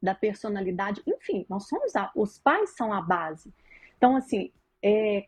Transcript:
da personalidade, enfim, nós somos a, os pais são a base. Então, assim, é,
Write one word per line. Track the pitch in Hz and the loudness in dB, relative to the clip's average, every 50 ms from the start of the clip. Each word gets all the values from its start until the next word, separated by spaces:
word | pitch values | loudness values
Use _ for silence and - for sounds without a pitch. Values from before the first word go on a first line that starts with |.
da | - 185 190 | -2 -2 -2
personalidade, | - - 214 196 - - 220 208 196 190 185 180 180 196 202 208 202 - | 0 0 -2 -2 -2 -4 -6 -4 -4 -2 -2 -2 -2 -2 -4 -4 -4 -4
enfim, | - 403 571 - - 381 196 - - | -4 -4 -4 -4 -4 -4 -4 -4 -4
nós | 185 202 202 - | -6 -8 -6 -4
somos | 294 453 587 466 - | -4 -4 -2 -2 -2
a, | 226 196 - - | -2 -4 -2 -2
os | - 214 202 - - | -2 -2 -2 -2 0
pais | - 269 311 403 427 359 - | 2 2 4 4 2 -2 -4
são | - 247 220 208 | -4 -4 -2 -2
a | 196 | -2
base. | 170 170 180 170 165 160 156 165 - - - _ _ _ - - - - _ | 0 0 0 0 -2 -4 -8 -12 -16 -20 -20 _ _ _ -20 -20 -20 -20 _
Então, | - - 247 262 | 4 4 4 4
assim, | 269 254 - - 202 185 - _ _ _ _ _ _ | 4 0 -2 -2 -2 -4 -4 _ _ _ _ _ _
é, | - 202 208 214 220 214 208 202 196 | 2 2 4 4 2 2 0 -2 -2